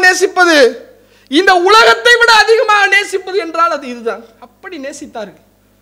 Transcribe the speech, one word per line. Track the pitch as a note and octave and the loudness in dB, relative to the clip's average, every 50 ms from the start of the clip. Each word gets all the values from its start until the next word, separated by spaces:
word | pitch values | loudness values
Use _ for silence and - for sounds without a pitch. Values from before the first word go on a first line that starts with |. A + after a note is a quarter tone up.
| F#4 | 4
நேசிப்பது, | F#4 F#4 D#4 F4+ G4 F#4+ F#4 F4+ E4+ E4 D4 C4 A#3 B3+ - - - _ _ _ _ _ _ _ - | 2 2 0 -2 -2 0 0 2 2 4 4 2 2 0 -4 -12 -20 _ _ _ _ _ _ _ -4
இந்த | C4 D4+ F#4+ G4 F#4 F4+ F4 F#4+ | -2 0 2 2 2 2 2 2
உலகத்தை | G#4 A4+ A4+ A#4 A#4 A4+ - A#4+ A#4+ A#4 | 4 4 4 4 2 2 2 2 2 2
விட | A#4 A#4+ A#4 | 2 2 2
அதிகமாக | G#4+ G#4 G#4 A4+ A4+ B4+ G#4+ G#4 G#4 G4+ G4+ F#4+ | 2 2 2 2 2 2 2 0 0 0 2 0
நேசிப்பது | G4+ G4+ - - F#4+ F#4+ F#4+ F#4 G4 E4+ | 0 0 -2 -6 -8 -8 -6 -6 -6 -6
என்றால் | E4 D#4+ E4 E4+ E4+ E4 | -4 -4 -2 -2 -2 -2
அது | C#4+ C#4+ B3+ B3 | -4 -8 -10 -14
இதுதான். | A#3+ A3+ A3+ G3+ G#3 A#3 - _ _ | -10 -8 -8 -10 -10 -12 -20 _ _
அப்படி | B3+ A#3+ _ _ - F#4+ F#4 D#4 | -20 -20 _ _ -20 -18 -16 -14
நேசித்தார்கள். | C4 C#4 D4+ - D#4 A3+ - A#3 G#3 F#3 - _ _ _ _ _ _ _ _ _ | -14 -14 -14 -16 -18 -16 -14 -14 -14 -16 -18 _ _ _ _ _ _ _ _ _